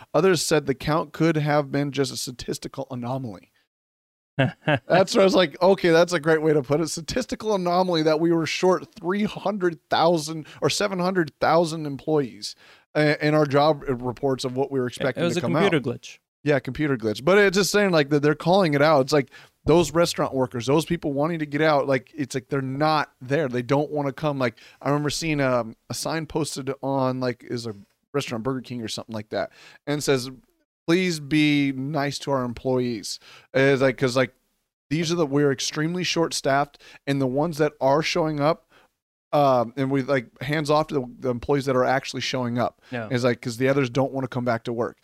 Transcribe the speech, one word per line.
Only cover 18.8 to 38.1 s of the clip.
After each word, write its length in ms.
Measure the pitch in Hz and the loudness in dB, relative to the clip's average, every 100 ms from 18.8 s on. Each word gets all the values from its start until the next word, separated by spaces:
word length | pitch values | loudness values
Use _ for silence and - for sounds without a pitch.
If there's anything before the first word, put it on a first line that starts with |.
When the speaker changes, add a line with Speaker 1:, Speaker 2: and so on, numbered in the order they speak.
Speaker 1:
out. 200 | 151 151 | 4 4
It's 100 | 135 | 4
like 180 | 151 - - - _ - | 2 0 -6 -20 _ 2
those 260 | 165 147 | 4 4
restaurant 420 | 156 170 - 147 | 2 0 0 -4
workers, 340 | 131 127 123 113 | -2 -2 -2 0
those 180 | 151 - | 0 0
people 260 | 170 160 | -4 -2
wanting 280 | 139 156 165 | -2 -2 -2
to 60 | 147 | -4
get 160 | 143 | 0
out, 240 | 156 143 131 | 2 2 2
like, 240 | 135 - - | 0 -2 -8
it's 180 | 131 | -6
like 140 | 135 - | -6 -4
they're 140 | 139 | -4
not 500 | 131 135 156 156 135 _ | -4 -2 0 0 -2 _
there. 300 | 123 147 143 | -4 -2 -2
They 120 | 123 | -2
don't 300 | 120 143 147 | 0 0 0
wanna 220 | 147 139 | -2 -4
come. 260 | 131 151 139 | -4 -4 -2
Like, 180 | 127 - - - | -4 -4 -16 -8
I 60 | 135 | -2
remember 220 | 147 147 | 0 -2
seeing 320 | - 165 147 | -4 -2 0
a, 240 | 135 123 113 - - | 0 0 -2 -10 -12
a 40 | |
sign 340 | 120 139 160 151 | -8 -6 -6 -4
posted 440 | 160 143 - 131 135 | -4 -6 -6 -8 -6
on, 380 | 135 135 131 127 | -4 -2 0 -2
like, 240 | 127 120 | -4 -6
is 240 | - 120 113 | -8 -8 -8
a 80 | 98 98 _ _ | -12 -16 _ _
restaurant, 320 | 143 135 120 117 | -6 -6 -6 -4
Burger 160 | 131 | -6
King 200 | 120 123 | -8 -10
or 60 | 110 | -8
something 260 | - - | -10 -10
like 180 | 113 104 | -12 -6
that, 200 | 101 85 - - - - | -6 -6 -8 -20 -14 -8
and 160 | 147 | -4
says, 300 | 139 135 127 131 _ _ _ _ - | 0 0 -2 -14 _ _ _ _ 0
"Please 320 | 175 185 156 | 2 2 -2
be 540 | 139 151 151 147 139 | 0 2 4 2 0
nice 440 | 131 135 151 143 135 | -2 -4 -4 -4 -4
to 120 | - | -4
our 140 | 135 123 | -2 -2
employees." 760 | 117 131 127 123 110 87 - - - _ | -4 -2 0 0 -4 -8 -12 -16 -20 _
It's 280 | 135 139 135 | 2 4 4
like, 160 | 135 - | 2 2
'cause, 180 | 131 123 | 0 0
like, 180 | 123 _ _ _ _ _ - | -2 _ _ _ _ _ -6
these 220 | 151 160 | -4 -2
are 40 | 170 | 0
the, 100 | 147 | 0
we're 260 | 139 147 | 2 2
extremely 520 | 135 - 156 156 180 | 0 -4 -4 -2 -2
short-staffed, 800 | 160 170 160 - 147 139 147 - - - - | -2 0 -2 -2 0 0 0 -6 -20 -12 -4
and 160 | 139 | -2
the 60 | 131 | 0
ones 320 | 135 170 147 | 0 -2 0
that 140 | 151 - | -2 0
are 220 | 131 147 | 2 2
showing 380 | 151 | 2